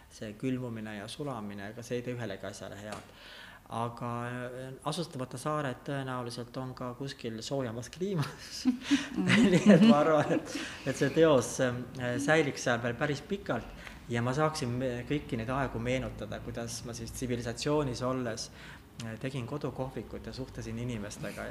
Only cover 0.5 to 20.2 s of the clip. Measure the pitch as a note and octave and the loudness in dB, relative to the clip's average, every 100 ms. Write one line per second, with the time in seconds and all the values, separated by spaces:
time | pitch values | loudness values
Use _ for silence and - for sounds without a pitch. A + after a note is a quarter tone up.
0.5 | B2+ B2+ A2+ G#2+ G#2+ G#2+ - C#3+ B2 G#2 | -2 -4 -8 -8 -8 -10 -8 -6 -6 -8
1.5 | G#2 G2+ A#2 A#2 B2 B2 B2 A2+ F#2+ F#2+ | -8 -10 -10 -6 -6 -4 -6 -6 -6 -8
2.5 | G#2 G2 G2+ G#2 G2+ - - - - - | -10 -12 -10 -10 -10 -12 -20 -20 -18 -18
3.5 | - - A2 A#2+ A#2 B2 A#2+ A#2+ B2 B2 | -20 -10 -4 -4 -4 -6 -4 -6 -6 -8
4.5 | B2+ C3 A#2 - D#3 D#3 C3 B2+ C3 D3+ | -8 -10 -8 -6 -4 -6 -6 -8 -6 -2
5.5 | D3+ C#3 B2 - C#3 C3+ B2+ A#2+ A#2+ A#2 | 0 -2 -4 -4 -4 -4 -4 -4 -6 -8
6.5 | - B2+ A#2+ B2+ A#2+ C#3 - A#2+ A2 A2+ | -8 -8 -6 -8 -6 -8 -6 -6 -6 -4
7.5 | C#3 B2+ A2 A#2+ - F#3+ F#3 C#3 - - | -2 -2 -6 -10 -6 -2 0 -2 -4 -12
8.5 | - B3+ B3 - C#4+ - - F#3 F#3 B3 | 0 0 0 2 2 2 -2 4 8 8
9.5 | - - F3 A3 D3 D#3 D3+ - E3 - | 8 10 12 12 10 8 6 6 2 0
10.5 | - - - - C3 C#3+ C3+ D#3+ C#3 A#2+ | -8 -8 -6 -4 2 2 8 8 8 6
11.5 | - C3 A#2+ B2 - B2 A#2+ - D#3+ D3 | 2 0 0 -6 -6 -2 0 4 6 4
12.5 | - - A#2+ A#2+ A#2 D3 C#3+ - G3 - | 0 2 2 2 0 -2 -2 -4 -6 -2
13.5 | B2+ - - - - - A#2 A#2+ B2+ D#3 | -4 -4 -12 -14 -16 -4 0 0 2 2
14.5 | D3 B2 B2 C3 A#2+ A#2+ D3 D3 A#2+ A2+ | 2 -2 -2 -2 -4 -2 -2 -2 -4 -2
15.5 | C3 B2+ A#2 A#2 B2+ A#2 A2 G#2 G#2+ A#2 | -2 -2 -2 -2 -2 -2 -8 -10 -10 -8
16.5 | A#2+ A#2 - B2 A#2 A2+ - B2+ A#2+ A#2 | -8 -8 -8 -10 -10 -10 -6 -4 -2 -2
17.5 | A#2 D3 D3 C#3 A2+ B2+ C3 A#2+ A2+ - | -4 0 0 0 -2 -2 -2 -2 -6 -8
18.5 | - - - - - A2+ A2+ C3+ C3+ A#2 | -12 -16 -18 -18 -12 -10 -6 -6 -6 -6
19.5 | C#3+ D3 A#2+ C3 C3 G#2+ G#2 | -6 -6 -4 -6 -6 -10 -10